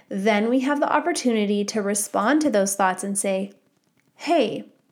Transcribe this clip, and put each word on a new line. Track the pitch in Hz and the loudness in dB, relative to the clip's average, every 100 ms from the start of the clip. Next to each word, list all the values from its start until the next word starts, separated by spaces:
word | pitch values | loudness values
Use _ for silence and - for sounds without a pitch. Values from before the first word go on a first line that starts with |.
| - | -10
then | 196 208 208 226 | -2 2 2 2
we | 262 | 2
have | 254 285 | 2 0
the | - | 0
opportunity | 294 330 - 254 220 208 202 | 0 0 0 0 2 2 0
to | 202 220 | -2 -4
respond | 202 208 - 196 214 302 | -2 -4 -2 -2 2 2
to | 302 | 2
those | 214 196 | 2 0
thoughts | - 185 185 | 2 0 0
and | 196 202 | -4 -4
say, | 202 190 196 - _ _ _ _ _ - | -2 -2 -4 -12 _ _ _ _ _ -10
"Hey, | 285 330 214 - - _ _ | 0 0 0 -4 -12 _ _